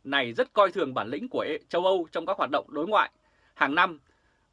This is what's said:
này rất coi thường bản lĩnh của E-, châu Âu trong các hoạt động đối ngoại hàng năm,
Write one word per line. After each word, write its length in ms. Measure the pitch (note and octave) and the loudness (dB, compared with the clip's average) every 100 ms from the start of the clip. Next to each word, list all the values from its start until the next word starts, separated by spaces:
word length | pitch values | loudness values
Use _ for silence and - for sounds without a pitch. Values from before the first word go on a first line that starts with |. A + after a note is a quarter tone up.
này 300 | - C#3 B2 | -4 -2 0
rất 200 | A#2 B3+ | -2 0
coi 180 | - F#3+ | 4 4
thường 220 | F#3+ C#3+ | 2 -2
bản 160 | B2+ G#2+ | -2 -4
lĩnh 180 | D3 A#3+ | -6 -6
của 160 | B2 G#2+ | -4 -4
E-, 100 | D#3 - | -6 -4
châu 160 | E3+ F#3 | 0 2
Âu 220 | F#3+ D#3+ | 0 -2
trong 140 | F3 E3 | -6 -6
các 120 | G3 | -4
hoạt 120 | C3 | -2
động 140 | C#3+ - | -2 -4
đối 180 | D3 F3 | -6 0
ngoại 240 | G#3 - - _ _ _ | 2 2 -4 _ _ _
hàng 220 | - C#3 D#3+ | -2 0 2
năm, 240 | F#3 D3+ _ _ _ _ _ | 0 0 _ _ _ _ _